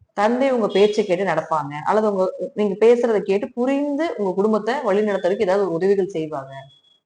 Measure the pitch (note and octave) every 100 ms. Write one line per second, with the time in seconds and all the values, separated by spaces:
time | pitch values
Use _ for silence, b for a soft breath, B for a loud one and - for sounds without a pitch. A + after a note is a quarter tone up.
0 | _ - G#3+ B3 C#4 B3 G3+ F#3+ G#3 G#3+
1 | G3+ F3 G3 D#3+ - D#3 C#3+ D3 - G#3
2 | G#3+ F#3+ F#3 - F3+ - G#3 G3 A3+ A#3+
3 | A#3+ G#3+ - G3 C4+ A#3+ B3+ C#4 D4 C#4+
4 | E4 - G3 F3+ G#3+ G#3+ G#3+ C#4 A#3 G3
5 | G#3+ F#3+ F3+ G3+ F#3+ G3 F#3 E3 F#3+ G3+
6 | F3 D#3+ D#3 D3 C3+ C3+ C#3 _ _ _